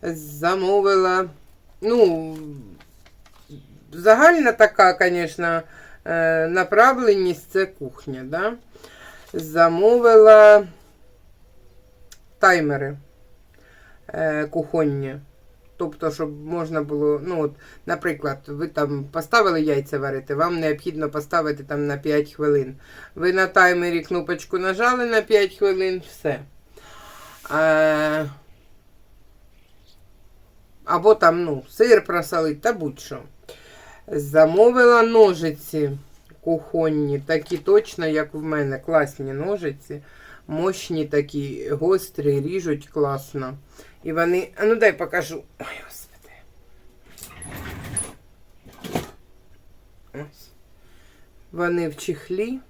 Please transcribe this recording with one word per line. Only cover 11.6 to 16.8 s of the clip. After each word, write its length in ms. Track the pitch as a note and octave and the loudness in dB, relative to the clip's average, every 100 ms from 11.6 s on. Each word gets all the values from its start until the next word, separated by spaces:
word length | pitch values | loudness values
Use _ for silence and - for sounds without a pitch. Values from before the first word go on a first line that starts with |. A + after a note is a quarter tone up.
| - - _ _ - - _ _ | -20 -20 _ _ -20 -20 _ _
таймери, 580 | F#3+ F3 D3+ C#3 C#3 C#3+ - _ - - _ _ _ _ - - - | 2 2 0 -4 -6 -10 -18 _ -20 -20 _ _ _ _ -20 -20 -16
е, 380 | - D#3+ D3+ D3+ | -6 -4 -4 -6
кухонні. 680 | E3 D3 E3+ D3+ C#3 C3+ C#3 - _ - _ _ - | -8 -6 -2 -2 -2 -8 -12 -18 _ -20 _ _ -10
Тобто, 340 | E3+ - D#3+ | -10 -6 -8
щоб 340 | D3+ D3+ D3 D3+ | -6 -10 -10 -10
можна 360 | F3 D#3+ D#3+ | -8 -6 -6